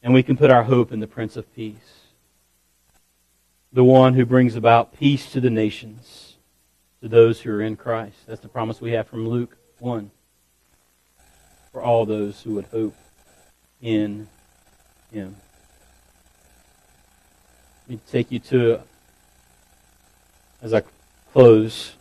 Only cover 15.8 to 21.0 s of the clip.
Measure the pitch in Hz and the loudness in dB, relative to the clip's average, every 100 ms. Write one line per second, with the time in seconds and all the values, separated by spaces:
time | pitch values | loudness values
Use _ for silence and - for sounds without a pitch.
15.8 | _ _ _ _ _ _ _ _ _ _ | _ _ _ _ _ _ _ _ _ _
16.8 | _ _ _ _ _ _ _ _ _ _ | _ _ _ _ _ _ _ _ _ _
17.8 | _ 117 _ 131 120 120 - 131 117 117 | _ -20 _ -6 -6 -10 -4 0 0 -2
18.8 | - _ _ _ _ _ _ _ _ _ | -6 _ _ _ _ _ _ _ _ _
19.8 | _ _ _ _ _ _ _ _ 117 110 | _ _ _ _ _ _ _ _ -4 -4
20.8 | - _ | -4 _